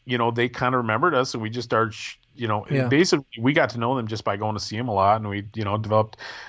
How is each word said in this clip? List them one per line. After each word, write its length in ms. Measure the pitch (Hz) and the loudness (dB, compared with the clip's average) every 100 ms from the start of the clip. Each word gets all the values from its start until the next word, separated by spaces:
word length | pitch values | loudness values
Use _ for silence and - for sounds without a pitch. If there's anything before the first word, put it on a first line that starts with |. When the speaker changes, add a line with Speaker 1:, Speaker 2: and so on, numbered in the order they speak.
Speaker 1:
you 140 | - 123 | -4 0
know, 120 | 117 | 0
they 200 | 120 123 | 0 -2
kinda 260 | - 127 127 | 0 0 2
remembered 380 | 113 110 175 | 0 2 2
us, 180 | 135 131 | 2 0
and 100 | 123 | -4
we 60 | 110 | -6
just 180 | 120 117 | -6 0
started, 280 | 117 113 | 2 2
sh-, 220 | 110 - - _ | -2 -12 -14 _
you 120 | - 113 | -6 -2
know, 200 | 107 - | -2 -2
Speaker 2:
Yeah. 180 | 139 123 | -2 4
Speaker 1:
basically 360 | 139 185 156 - 117 | 4 4 2 -2 -2
we 140 | 123 | 2
got 160 | 156 139 | 4 2
to 80 | 120 | 0
know 180 | 117 131 | -2 -2
them 100 | 107 | -4
just 160 | 107 | -4
by 140 | - 101 | -4 -2
going 180 | 107 | -4
to 60 | 104 | -4
see 160 | - 104 | -6 -6
them 120 | 123 | -2
a 60 | |
lot, 220 | 98 98 110 | 2 4 2
and 140 | 104 | 0
we, 140 | 101 101 | -6 -6
you 100 | 110 | -6
know, 140 | 101 104 | -2 -2
developed 400 | 107 107 110 - - - | 2 2 2 -6 -16 -16